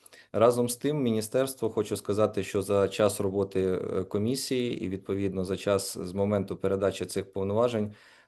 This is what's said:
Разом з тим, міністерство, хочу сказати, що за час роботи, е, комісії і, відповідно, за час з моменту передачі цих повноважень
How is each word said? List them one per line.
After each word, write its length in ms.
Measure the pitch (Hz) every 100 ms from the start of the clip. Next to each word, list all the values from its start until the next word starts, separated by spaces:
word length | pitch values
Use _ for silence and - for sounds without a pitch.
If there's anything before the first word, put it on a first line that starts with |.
| - - -
Разом 360 | 98 113 120 120
з 60 | -
тим, 260 | 143 151
міністерство, 680 | 127 110 107 127 131 - 110
хочу 280 | 107 104 101
сказати, 460 | - 104 107 104
що 180 | 92 104
за 260 | 95 101 95
час 340 | - 104 -
роботи, 400 | 101 98 98 95
е, 420 | 92 92 - 95
комісії 800 | 92 104 110 135 - 131 123 117
і, 60 | 95
відповідно, 560 | 95 - 98 98 92 92
за 120 | 95
час 400 | - 98 - -
з 160 | 87
моменту 440 | 95 101 104 95 90
передачі 480 | 95 98 98 92 92
цих 280 | - 92
повноважень 600 | 98 98 104 123 113 104 107 - -